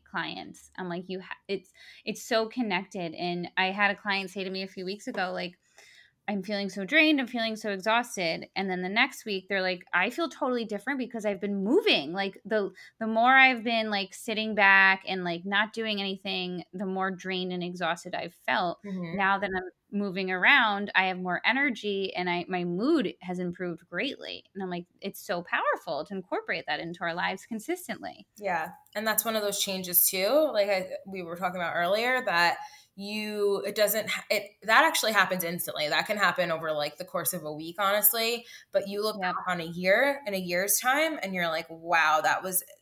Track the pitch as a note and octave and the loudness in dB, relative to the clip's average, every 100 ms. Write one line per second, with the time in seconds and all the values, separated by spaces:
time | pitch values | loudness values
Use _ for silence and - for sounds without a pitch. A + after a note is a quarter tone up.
0 | _ F3 E3 E3+ - - - - F#3 F3 | _ -6 -6 -8 -12 -18 -18 -12 -8 -8
1 | F#3 F#3 F3+ - - G3 - _ - - | -6 -10 -8 -12 -6 -6 -6 _ -20 -12
2 | - A3 - A3+ A3 B3+ A3+ F3+ F#3+ G3+ | -10 -10 0 0 2 0 0 0 -2 -6
3 | E3+ D#3+ F3 F3 F3 - F#3 G3 G3+ G3 | -6 -4 -4 -2 -2 0 0 2 2 2
4 | G#3 G3 F#3+ G3+ F#3+ F#3+ F#3+ G3 F3+ G#3 | -2 -2 -2 -6 -6 -6 -8 -8 -8 -8
5 | C4 G#3+ F#3 F#3 F3+ - _ - - - | -6 -4 -4 -4 -6 -10 _ -20 -20 -20
6 | _ _ - G#3 F#3 G#3 G3+ F#3+ F#3+ D4+ | _ _ -6 -4 -4 -4 -4 -6 2 6
7 | D#4 D4 A#3 A#3+ A3+ A3 A3 G3 F#3+ A3+ | 6 4 2 -2 -4 -4 -4 -2 2 2
8 | B3 - E3+ E3 - - F#3+ F3+ F#3 G#3+ | 0 -2 -2 -2 -6 -6 -4 -2 -2 0
9 | C4+ - - F#3+ F#3 G3 F#3 F3+ - F3 | 0 -2 -6 -6 -2 -2 0 -2 -2 0
10 | F#3+ B3 E4 - C4+ B3 A3 G3+ B3 C4+ | 0 0 -4 -2 -2 -2 -2 -6 -4 -4
11 | A#3 A#3 G#3 G3 G#3 G3+ F#3+ E4 A4 A#3 | -4 -4 -4 -2 -2 -2 2 4 4 2
12 | C#3+ F3+ G3 - G3 A3 F#3+ - - _ | 2 -4 -4 -6 -4 -2 -2 -6 -18 _
13 | A3 A3 A#3+ C4+ C4 A#3+ G#3+ A3+ A3 G3+ | -2 4 6 8 8 6 0 -2 0 -2
14 | G3 - - G#3+ A3 G#3 G3 G3 F#3+ F#3+ | -4 -8 -6 -4 -2 4 8 10 8 6
15 | - F#3+ F3+ E3+ F#3 G3+ G#3+ A3+ A3 G#3 | 0 -4 -2 -4 0 0 0 -2 -4 -2
16 | G3 F#3+ G3 F#3+ F3+ F3+ - F#3 G3 F#3+ | -4 -6 -4 -4 -4 -6 -8 -6 -4 -2
17 | F#3+ F3+ F#3 F#3+ F#3 F3+ F3 F3+ E3+ F3 | -2 -4 -4 -4 -2 -4 -4 -2 -2 -2
18 | - D#3 E3+ - - A#3 F3+ - G3+ F#3 | -4 -8 -8 -8 -2 0 0 -2 -6 -6
19 | E3+ F#3+ F#3+ G3 G3 F#3+ F#3 - _ G3+ | -4 0 2 2 0 -2 -4 -10 _ -4
20 | G3+ F#3 F#3 F#3 G#3 C#4 A3+ G3+ G3+ - | -2 -2 -2 4 6 8 6 2 2 2
21 | F#3+ F#3 F3+ F3 - B3 C#4+ G#3+ G#3 G3 | 2 0 -2 0 0 2 0 0 -4 -2
22 | F#3+ - F3+ F3 - F#3 F3 F3 B3 E4 | -2 -2 -2 -2 -2 -2 -2 0 4 4
23 | G3 - F3 F3+ F3+ E3+ F3+ E3 - F3 | 2 -4 -8 -4 -4 -4 -6 -8 -8 -6
24 | C4 - - - - F#3+ F#3+ F3 F3 _ | -4 -6 -10 -12 -12 -10 -6 -6 -10 _
25 | G3 - - F3 E3+ B3 B4+ C5+ - C#3+ | -12 -10 -6 -6 -2 0 0 -2 -4 -6
26 | D#3+ G3 F3+ F4 A4 F3+ - D3+ E3 E3+ | -6 -8 -6 -6 -4 -4 -4 -4 -6 -6
27 | E3+ E3+ F3+ F#3+ - A3 - F4+ - G#3+ | -4 -2 -2 -4 -8 -10 -6 -6 -6 -10
28 | F#3+ - - - G3+ E3+ E3 F3+ - G#3+ | -10 -14 -20 -10 -4 -2 -4 -10 -12 -4
29 | A3 G#3 A3+ A3 G#3 G3 - F#3+ F3+ F3 | 0 0 0 -2 -2 -2 -4 -4 0 2
30 | - F#3+ G3 C#4 D4+ A3 G3+ F#3+ F#3 - | 2 2 2 4 4 2 2 0 -2 -8
31 | - F#3+ E3+ F3 F#3 F3+ E3+ D#3+ F3 G#3 | -10 -10 -8 -6 -4 -4 -2 0 2 2
32 | A#3+ B3+ G#3 E3+ E3+ - - - _ - | 2 0 0 4 4 2 -6 -18 _ -12
33 | G3+ G#3+ G#3+ G#3 G3+ G3 G3+ G#3 G#3 A3 | -8 -6 -4 0 2 2 0 2 2 2
34 | - - - G#3+ - - G3 A3+ D#4 - | -2 -6 -2 -2 -2 -8 4 6 6 4
35 | A3+ G#3 F3+ F3+ E3+ F3 - - D3+ D#3 | 2 4 4 2 -2 -4 -6 -4 0 0
36 | F3+ G#3 F#3+ F3 F3 D#3+ D#3+ D3+ D3 - | 0 2 2 2 0 0 -2 -2 -2 -6
37 | F3+ F#3 E3 F3+ D3+ D3+ D#3+ F3 G3 G#3 | -8 -4 -2 -4 -6 -8 -10 -2 2 4
38 | G#3 A#3 A3+ A#3 A3+ - - G3 G3 G3+ | 4 2 0 -2 -6 -20 -4 -2 -2 -2
39 | G#3+ G#3+ F3+ F3+ - F3 E3 E3+ F#3 G#3 | -2 -2 -2 -2 -2 -2 -4 -2 4 6
40 | C#4 C#4 G#3 G3 F3+ F3 G3+ - B3 C#4 | 4 0 -2 -4 0 0 2 2 2 2
41 | D#4+ D4+ F#3+ F#3 E3+ D#3+ E3 E3 E3 E3 | 2 -2 -4 -2 0 -2 -4 -10 0 4
42 | D#3 D#3 D3+ C3 F3+ F3+ - - | 6 4 4 2 0 -2 -4 -10